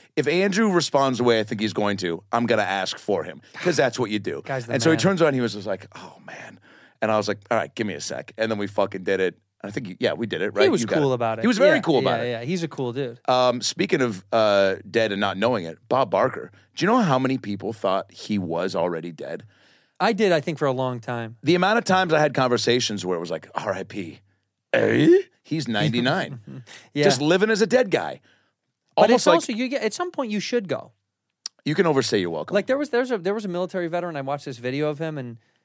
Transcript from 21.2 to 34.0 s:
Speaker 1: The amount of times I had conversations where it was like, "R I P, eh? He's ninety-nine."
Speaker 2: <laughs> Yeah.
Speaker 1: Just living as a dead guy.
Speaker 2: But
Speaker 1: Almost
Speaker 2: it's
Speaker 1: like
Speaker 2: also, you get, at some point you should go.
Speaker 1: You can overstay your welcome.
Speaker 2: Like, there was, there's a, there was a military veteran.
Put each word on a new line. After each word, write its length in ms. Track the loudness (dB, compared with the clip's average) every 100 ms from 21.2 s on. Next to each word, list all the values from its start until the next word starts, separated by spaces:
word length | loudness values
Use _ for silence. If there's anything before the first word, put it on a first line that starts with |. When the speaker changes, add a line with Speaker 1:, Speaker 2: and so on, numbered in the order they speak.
| -8 -6
Speaker 1:
The 120 | 0 2
amount 220 | 2 2
of 80 | 2
times 260 | 2 4
I 80 | 4
had 140 | 2
conversations 720 | 2 2 2 2 2 0 -4 -4
where 100 | -4
it 60 |
was 100 | -4
like, 160 | -8 -8 -8
"R 180 | -6
I 100 | -6
P, 360 | -8 -10 -10 -12 _ _ _ _ _
eh? 340 | 0 2 4 6 6 4 _
He's 220 | -8 -6 -2
ninety-nine." 720 | 0 0 0 0 0 -4 -10 -16 -18 -18 -20
Speaker 2:
<laughs> 140 | -8
Yeah. 120 | 2 4
Speaker 1:
Just 160 | 4
living 280 | 4 4 4
as 120 | 2
a 60 | 4
dead 220 | 4 2
guy. 300 | 0 -2 -10 _ _ _ _ _ _ _ 2
Speaker 2:
But 60 |
Speaker 1:
Almost 120 | 6 6
Speaker 2:
it's 60 | 6
Speaker 1:
like 80 | 4
Speaker 2:
also, 180 | 4
you 160 | -4 -4
get, 120 | -2
at 120 | -4
some 180 | -4 -6
point 180 | -6 -4
you 120 | -4
should 260 | -2 -2 -2
go. 240 | -6 -8 _ _ _ _ _ -20 _
Speaker 1:
You 100 | -4
can 140 | 2 2
overstay 320 | 4 2 2
your 120 | 0
welcome. 220 | -4 -2
Speaker 2:
Like, 140 | -2 0
there 100 | -2
was, 120 | 0
there's 220 | -2 0
a, 60 | -2
there 160 | -2
was 120 | -4 -4
a 40 |
military 380 | -4 -4 -4 -4
veteran. 300 | -4